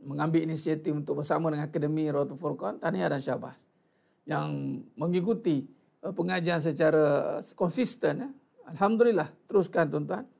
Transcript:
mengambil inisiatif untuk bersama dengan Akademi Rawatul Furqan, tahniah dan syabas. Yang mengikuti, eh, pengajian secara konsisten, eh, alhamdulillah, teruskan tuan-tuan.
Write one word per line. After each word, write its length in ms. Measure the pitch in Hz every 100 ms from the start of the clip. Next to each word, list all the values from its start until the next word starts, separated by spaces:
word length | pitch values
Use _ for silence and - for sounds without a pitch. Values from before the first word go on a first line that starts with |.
mengambil 400 | 139 147 156 165
inisiatif 480 | 160 156 160 156 156
untuk 320 | 147 147 143
bersama 240 | 151 156 165
dengan 240 | 151 151
Akademi 360 | 165 147 156 151
Rawatul 280 | 143 139 135
Furqan, 400 | 160 - - -
tahniah 280 | - 190 170
dan 120 | 143
syabas. 360 | 135 117 131 - _ _ _ _ _ _
Yang 560 | - 151 151 143 139 135 - -
mengikuti, 720 | 165 180 180 226 185 143 - - _ _
eh, 80 | -
pengajian 560 | 190 175 185 170 151
secara 720 | 156 151 156 156 151 143 143 - -
konsisten, 720 | - 180 254 240 - 156 147
eh, 80 | 277 269 _ _ -
alhamdulillah, 560 | 156 196 220 240 190 151 -
teruskan 480 | _ 202 170 170 156
tuan-tuan. 320 | 151 147 190 - _